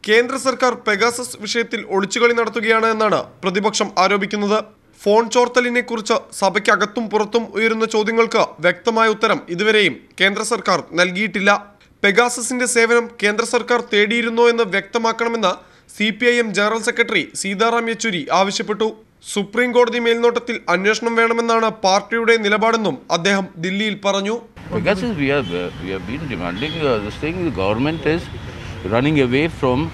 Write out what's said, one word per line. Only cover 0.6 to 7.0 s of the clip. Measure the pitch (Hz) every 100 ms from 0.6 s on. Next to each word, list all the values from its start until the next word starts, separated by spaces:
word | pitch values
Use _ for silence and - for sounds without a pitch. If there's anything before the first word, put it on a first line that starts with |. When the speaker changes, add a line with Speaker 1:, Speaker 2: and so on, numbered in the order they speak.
| 254 233 -
Speaker 1:
പെഗാസസ് | 208 233 240 247 -
വിഷയത്തിൽ | 208 240 226 226 - 190
ഒളിച്ചുകളി | 196 240 240 233
നടത്തുകയാണ് | 226 226 220 226 226 220
എന്നാണ് | 214 160 - -
പ്രതിപക്ഷം | 185 185 208 202 202 -
ആരോപിക്കുന്നത്. | 190 202 196 208 202 214 214 _ _ _
ഫോൺ | - 208 233 247
ചോർത്തലിനെക്കുറിച്ച് | 240 247 247 240 247 226 214 226 - -
സഭയ്ക്കകത്തും | 196 196 208 202 208 247